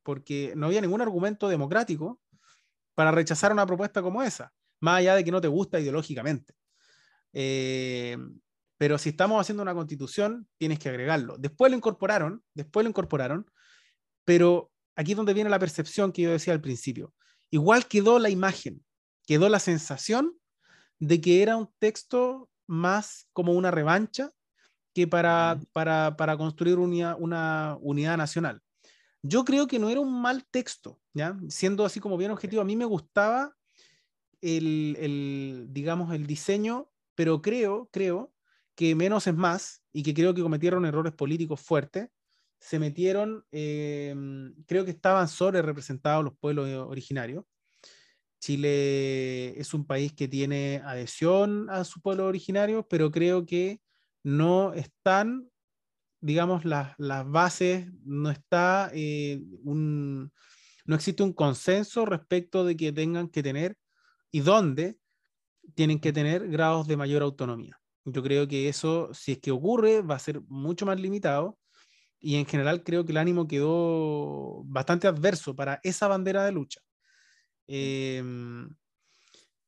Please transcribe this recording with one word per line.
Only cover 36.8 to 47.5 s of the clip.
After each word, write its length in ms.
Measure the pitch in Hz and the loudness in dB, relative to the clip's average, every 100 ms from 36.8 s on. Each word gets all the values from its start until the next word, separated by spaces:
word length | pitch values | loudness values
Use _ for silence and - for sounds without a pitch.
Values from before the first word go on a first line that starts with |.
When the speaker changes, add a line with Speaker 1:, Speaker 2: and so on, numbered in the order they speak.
| 294 _ _ | -8 _ _
Speaker 1:
pero 280 | - 165 160 | 0 2 2
creo, 460 | 208 240 208 208 247 | 0 0 0 -2 -6
creo 400 | - 190 180 269 _ _ _ _ | -2 -2 -2 -6 _ _ _ _
que 220 | - 165 160 | 0 2 4
menos 320 | 185 214 190 | 2 2 0
es 80 | 165 | 2
más 480 | 180 180 - - _ | 2 0 -6 -16 _
y 100 | 151 | -6
que 120 | 147 | -2
creo 200 | 151 175 | 2 2
que 80 | 180 | 2
cometieron 420 | 165 151 175 180 | 0 0 0 0
errores 280 | 170 151 160 | 0 0 -2
políticos 480 | 160 139 165 160 143 | -2 -2 -2 -4 -6
fuertes. 480 | - 156 139 190 233 _ _ _ _ _ | 0 0 0 -6 -10 _ _ _ _ _
Se 200 | - 156 | -6 -4
metieron, 640 | 151 151 185 196 214 220 - | -2 0 0 2 -2 -6 -12
eh, 640 | 151 151 151 147 147 143 139 139 135 131 151 - | -8 -6 -4 -6 -6 -8 -8 -10 -12 -14 -16 -2
creo 180 | 180 | 0
que 60 | 190 | 0
estaban 380 | 165 190 190 170 | 0 4 4 2
sobre 340 | - 185 185 | 2 2 2
representados 640 | 156 143 135 131 151 156 | 0 -4 -8 -4 0 2
los 120 | 147 - | 0 -4
pueblos 300 | 147 147 135 131 127 | -4 -2 -4 -6 -8
originarios. 560 | 131 - 139 117 151 - | -10 -8 -6 -6 -10 -14